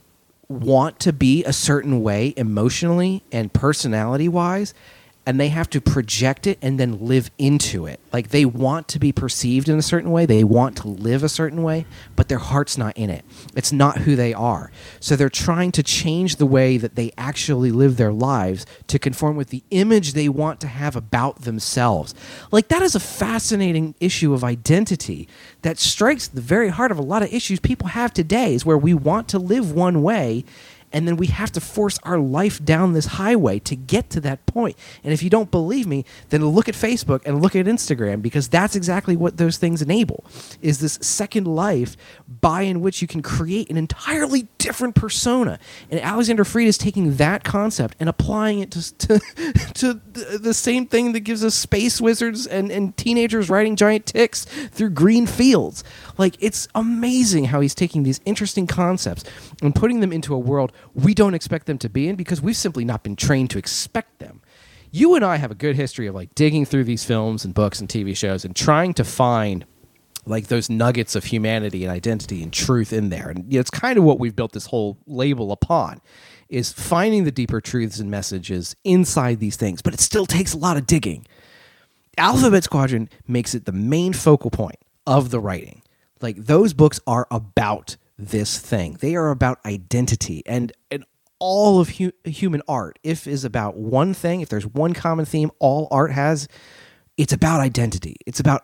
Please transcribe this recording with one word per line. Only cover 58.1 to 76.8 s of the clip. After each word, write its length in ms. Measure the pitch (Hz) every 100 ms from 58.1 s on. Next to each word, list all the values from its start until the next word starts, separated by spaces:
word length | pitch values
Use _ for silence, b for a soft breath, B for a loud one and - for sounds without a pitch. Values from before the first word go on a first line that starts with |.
| 135
interesting 440 | - 208 208 - 180
concepts 560 | - 175 185 - 85 - B B B
and 140 | 147
putting 240 | 143 226 240
them 120 | 190
into 200 | 165 143
a 60 | 139
world 340 | 123 139 127 b b
we 200 | - 147
don't 200 | 208 202
expect 320 | 170 - 165 -
them 120 | 139
to 100 | 113
be 180 | 107 151
in 100 | 196
because 260 | 170 175
we've 140 | 156 233
simply 280 | 196 143
not 180 | 120 110
been 140 | 104 101
trained 320 | - 139 127
to 80 | 101
expect 600 | - - - 226 - -
them. 240 | - - _ b b b b
You 220 | 151 320
and 100 | 349
I 120 | 202 156
have 140 | 135
a 40 |
good 200 | 104 151
history 320 | 139 135 - 107
of, 80 |
like, 200 | 95 92
digging 320 | - 151 151 139
through 180 | 139
these 180 | 120 117
films 420 | - 113 110 110
and 100 | 95
books 260 | 90 104 -
and 80 | 101
T 140 | 113
V 120 | 98
shows 300 | 95 104 95
and 100 | 92
trying 380 | 92 - 151 180
to 80 | 170
find, 640 | - - 123 117 107 92 - _ _ _ _ - -
like, 220 | 110 101
those 220 | 120 110
nuggets 460 | 113 120 120 113 104
of 80 |
humanity 580 | - 113 110 113 107 92
and 80 | 92
identity 520 | 90 113 110 - 92
and 100 | 82
truth 400 | - - 123 107
in 160 | 110 104
there. 220 | 85 -
And, 200 | 90 95
you 80 | 131
know, 20 |
it's 100 | 123
kind 280 | - 247 247
of 60 |
what 160 | 160 123
we've 160 | 120 104
built 160 | 113
this 140 | 107 -
whole 320 | 123 104 98 -
label 440 | 131 139 135 104
upon, 520 | 101 - 165 90 - b b b b b
is 220 | 123 -
finding 520 | -